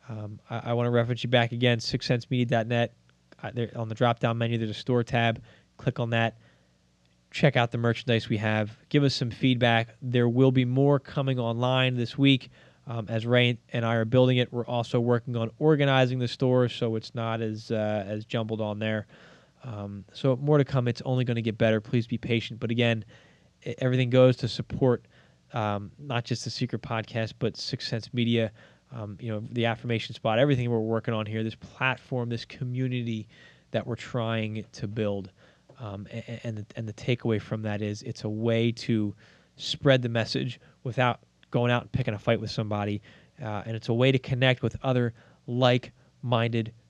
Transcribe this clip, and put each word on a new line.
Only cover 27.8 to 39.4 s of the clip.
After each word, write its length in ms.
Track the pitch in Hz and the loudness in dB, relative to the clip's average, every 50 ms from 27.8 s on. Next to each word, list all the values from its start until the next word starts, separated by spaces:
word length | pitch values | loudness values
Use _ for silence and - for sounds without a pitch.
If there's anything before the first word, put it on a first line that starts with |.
| - | -8
Sense 260 | - - 113 104 - | -6 -8 -8 -8 -6
Media, 380 | - 123 117 117 117 117 113 104 - - - - - _ _ _ | -2 0 0 2 2 2 0 -2 -4 -12 -20 -20 -20 _ _ _
um, 280 | 131 120 107 101 104 - | -14 -12 -12 -12 -12 -10
you 100 | 123 117 | -8 -8
know, 160 | 110 107 107 110 | -6 -6 -8 -8
the 140 | 113 120 113 | -4 -2 0
Affirmation 480 | 117 113 107 - 120 117 113 - - - | 0 0 -2 -4 -4 -4 -4 -4 -8 -14
Spot, 240 | - _ 113 110 113 | -4 _ 0 4 4
everything 300 | 135 147 139 123 123 120 | 4 4 4 0 0 0
we're 100 | 120 113 | 0 0
working 340 | 110 110 113 113 - - 117 | 0 0 -2 -2 -2 -2 -4
on 120 | 110 107 | -4 -4
here, 180 | 104 107 110 110 | -6 -6 -4 -6
this 100 | 110 110 | -6 -8
platform, 720 | - - - - - 127 131 127 - - - 135 127 120 120 | -10 -18 -20 -8 -2 -2 -2 -2 -4 -8 -8 -6 -6 -4 -4
this 140 | 117 113 - | -6 -6 -8
community 800 | _ - - 131 123 123 127 131 127 123 123 120 117 113 110 110 - - - - - - _ _ _ | _ -10 -10 -8 -6 -4 -4 -2 -2 -2 -4 -4 -4 -6 -6 -8 -12 -18 -20 -20 -20 -20 _ _ _
that 160 | - 113 - | -6 -6 -4
we're 100 | 120 117 | -4 -8
trying 680 | - - - - 123 113 113 113 113 110 107 107 110 101 - | -8 -10 -8 -4 -4 -2 -2 -2 -2 -2 -4 -6 -8 -10 -12
to 160 | - - - 101 | -12 -10 -10 -8
build. 420 | 104 117 110 104 101 101 95 - _ _ - - _ _ _ _ - - | -4 -2 -2 -2 -2 -4 -8 -12 _ _ -20 -20 _ _ _ _ -18 -14
Um, 300 | 123 104 101 101 104 - | -12 -12 -10 -12 -12 -12
a-, 140 | - 117 - | -12 -12 -10
a-, 140 | - 117 110 | -10 -12 -10
and 140 | - 117 110 | -8 -8 -8
the, 100 | 104 104 _ - | -8 -10 _ -10
and 140 | - 113 110 | -10 -10 -10
the 60 | 101 | -10
takeaway 460 | - - - 123 - - 120 113 104 | -8 -2 -2 -2 0 0 -2 -2 -2
from 220 | - - - 110 | -2 -6 -8 -6
that 200 | 110 107 104 101 | -4 -4 -4 -4
is 200 | 107 104 104 101 | -4 -6 -6 -8
it's 220 | - 117 110 - - | -10 -12 -12 -8 -8
a 60 | 107 | -6
way 420 | 107 107 113 117 113 113 117 120 | -6 -2 0 0 2 2 2 0
to 420 | 113 - - - 120 107 104 104 101 _ - - - _ | 0 -2 -2 0 0 0 0 -2 -4 _ -18 -20 -20 _